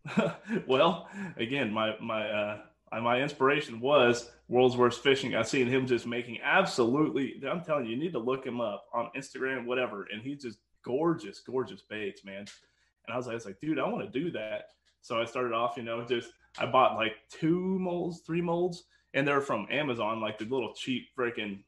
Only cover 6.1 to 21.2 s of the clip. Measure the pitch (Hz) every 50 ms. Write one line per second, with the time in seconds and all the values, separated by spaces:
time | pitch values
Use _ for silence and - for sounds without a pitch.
6.1 | 117 123 120 120 117 - 127 139 160 185 190 165 - - 117 113 127 151 156 135
7.1 | - 139 135 110 - - 135 131 156 180 170 - 156 143 123 110 113 127 156 180
8.1 | 165 123 113 120 135 135 - 131 117 120 117 107 101 98 - - - 120 117 -
9.1 | - 135 135 - - 127 131 131 131 127 120 120 127 127 127 110 107 98 92 -
10.1 | 104 107 113 135 147 143 139 120 107 - _ _ _ _ - - 123 139 160 170
11.1 | 165 165 - - - - - - 120 131 123 101 95 98 - - 107 107 107 98
12.1 | 95 - - 98 98 98 101 - - - _ _ _ _ _ _ _ _ _ -
13.1 | 113 127 123 123 110 113 - 101 98 - - 151 156 - 139 180 233 202 156 -
14.1 | 101 131 165 - - 107 107 107 107 107 - - _ _ _ _ _ _ - -
15.1 | 123 113 117 117 - 127 127 120 113 117 120 123 - 131 113 113 117 120 123 117
16.1 | 127 120 - - - _ _ _ - - 156 127 120 131 123 107 110 110 113 110
17.1 | 107 - _ - - - 165 160 170 180 180 185 190 185 185 180 175 175 170 170
18.1 | 170 170 - - 160 175 170 170 170 175 180 185 170 - - _ _ _ _ _
19.1 | - 139 143 143 143 139 139 - 135 110 98 - 117 139 151 139 120 117 107 107
20.1 | 113 110 110 107 107 - 113 110 131 135 117 104 - - - 135 127 120 - -
21.1 | _ -